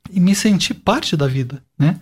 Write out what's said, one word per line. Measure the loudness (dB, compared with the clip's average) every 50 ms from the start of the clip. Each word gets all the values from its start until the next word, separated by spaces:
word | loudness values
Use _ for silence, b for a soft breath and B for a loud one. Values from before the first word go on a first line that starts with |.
| -14 -6
e | 0 2
me | 2 2 2
senti | 2 2 2 2 2 0 -4 -6
parte | -4 -2 0 0 0 -2 -2 -2
da | 0 0 0
vida, | 0 -2 -4 -6 -8 -14 -16 _ _ 0
né? | 0 0 0 B